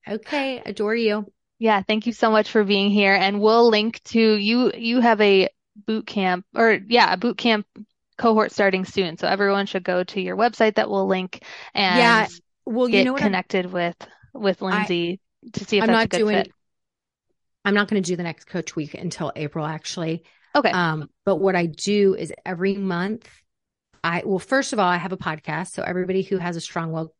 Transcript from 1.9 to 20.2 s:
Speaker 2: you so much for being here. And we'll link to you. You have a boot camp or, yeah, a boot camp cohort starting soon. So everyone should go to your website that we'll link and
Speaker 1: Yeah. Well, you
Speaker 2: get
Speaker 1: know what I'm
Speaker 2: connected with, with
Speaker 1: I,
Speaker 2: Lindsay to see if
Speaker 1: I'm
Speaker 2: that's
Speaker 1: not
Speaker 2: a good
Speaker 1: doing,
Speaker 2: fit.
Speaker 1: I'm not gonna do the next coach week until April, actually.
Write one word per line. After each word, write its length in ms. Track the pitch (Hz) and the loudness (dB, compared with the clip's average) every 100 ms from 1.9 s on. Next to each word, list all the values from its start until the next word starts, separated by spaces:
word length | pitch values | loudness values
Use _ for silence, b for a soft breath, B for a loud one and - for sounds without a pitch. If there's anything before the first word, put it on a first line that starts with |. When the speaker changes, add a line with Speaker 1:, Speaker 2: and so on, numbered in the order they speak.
| 214 240 | -2 -2
Speaker 2:
you 80 | |
so 160 | 220 226 | 0 4
much 200 | 220 214 | 4 4
for 120 | 220 | 2
being 280 | 196 202 202 | 4 2 4
here. 220 | 208 196 | 4 4
And 280 | 196 190 202 | 4 2 2
we'll 260 | 214 226 233 | 4 6 6
link 320 | 214 220 - - | 4 0 -6 -2
to 140 | 226 | 4
you. 500 | 220 214 202 240 247 | 4 4 2 2 0
You 300 | - 226 247 | 0 -2 2
have 180 | 233 214 | 4 4
a 300 | 208 196 185 _ _ 208 | 4 4 2 _ _ -12
boot 300 | 214 220 214 | -4 -4 -4
camp 400 | 208 185 180 - - | -2 -2 -2 -6 0
or, 220 | 226 208 202 | 2 2 2
yeah, 240 | 233 180 | 4 4
a 60 | 190 | 2
boot 200 | 240 - | -2 -2
camp 280 | 240 214 - - 214 _ _ - | 0 0 -2 -20 -20 _ _ -2
cohort 340 | 240 220 214 | 2 2 0
starting 340 | - 196 185 190 | 2 0 0 -4
soon. 320 | 202 180 160 | -4 -4 -2
So 100 | 175 | -2
everyone 380 | 196 202 196 196 | 0 2 0 -2
should 180 | 190 | -6
go 200 | 180 180 180 | -2 -2 -2
to 160 | - | -6
your 160 | 180 185 | -6 0
website 380 | 233 220 220 214 | -2 2 0 2
that 140 | 214 | -2
we'll 180 | 196 190 | -2 0
link 360 | 185 185 - B B B | -2 -4 -12 B B B
and 240 | - 190 180 | -4 0 4
Speaker 1:
Yeah. 280 | 233 226 214 - _ _ - | 4 4 0 -8 _ _ -8
Well, 220 | 226 247 | -2 2
you 60 | 202 | 2
Speaker 2:
get 60 | 220 | 2
Speaker 1:
know 80 | |
what 100 | 269 | 0
I'm 40 | 208 | -2
Speaker 2:
connected 380 | 185 - 190 180 | -2 -2 -4 -4
with, 240 | 180 170 - - b b | -4 -4 -6 -20 b b
with 280 | 262 202 180 | -4 -2 -2
Speaker 1:
I, 40 | 185 | -2
Speaker 2:
Lindsay 540 | 202 208 175 170 190 _ _ 240 | -2 -2 -2 -4 -8 _ _ -14
to 120 | - 196 | -12 -2
see 120 | 202 | 0
if 60 | |
Speaker 1:
I'm 40 | 226 | 4
Speaker 2:
that's 100 | 226 | 2
Speaker 1:
not 80 | 220 | 2
Speaker 2:
a 20 | |
good 100 | 180 | 0
Speaker 1:
doing, 160 | 214 208 - | 0 0 -2
Speaker 2:
fit. 60 | _ _ _ _ _ _ _ _ _ _ _ | _ _ _ _ _ _ _ _ _ _ _
Speaker 1:
I'm 100 | 202 | -2
not 140 | 202 202 | 0 0
gonna 140 | 208 | -2
do 140 | 175 175 | -2 -4
the 80 | |
next 220 | 175 156 _ | -6 -10 _
coach 300 | 180 160 - | -10 -8 -10
week 180 | 147 | -10
until 380 | - 175 - 156 - | -10 -10 -8 -8 -6
April, 300 | 147 165 151 | -8 -6 -8
actually. 580 | 156 - - 165 165 | -8 -10 -8 -6 -6